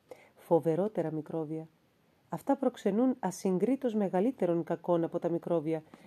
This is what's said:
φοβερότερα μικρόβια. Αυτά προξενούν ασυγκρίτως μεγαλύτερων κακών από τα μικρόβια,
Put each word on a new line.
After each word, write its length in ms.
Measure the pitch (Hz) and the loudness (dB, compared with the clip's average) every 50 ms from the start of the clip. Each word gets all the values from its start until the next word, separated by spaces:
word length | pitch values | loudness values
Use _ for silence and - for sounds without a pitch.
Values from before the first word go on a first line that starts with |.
| _ _ - - - - _ | _ _ -20 -20 -20 -20 _
φοβερότερα 760 | - - - 170 160 143 165 156 165 196 214 214 185 156 156 | -20 -2 2 2 2 4 2 2 0 0 -2 -2 -2 -2 -2
μικρόβια. 560 | 156 156 151 - - 165 160 151 160 160 160 156 _ _ _ _ _ _ _ _ _ _ _ _ | -4 -6 -6 -6 -6 -6 -6 -6 -6 -8 -10 -12 _ _ _ _ _ _ _ _ _ _ _ _
Αυτά 260 | - 160 - - 277 | -10 -6 -2 -2 0
προξενούν 600 | 277 277 254 247 - - 208 190 220 254 262 247 - | 0 0 0 -2 0 0 0 2 4 2 2 2 0
ασυγκρίτως 720 | - 185 165 - - 196 185 175 196 226 269 262 - 240 208 | -2 -4 -4 -2 0 0 2 2 2 2 2 0 0 0 0
μεγαλύτερων 720 | 214 202 175 175 180 196 262 262 - 190 170 170 170 156 | 0 0 2 2 2 2 2 0 0 0 2 2 0 0
κακών 400 | - 170 165 - - 175 170 165 | -2 -4 -4 0 0 2 2 2
από 160 | 160 - 170 | 0 -2 -2
τα 100 | - 170 | -2 -2
μικρόβια, 540 | 170 165 - - 170 165 143 160 160 156 156 - - - - | -2 -2 -2 0 0 0 0 0 -4 -4 -6 -10 -18 -20 -20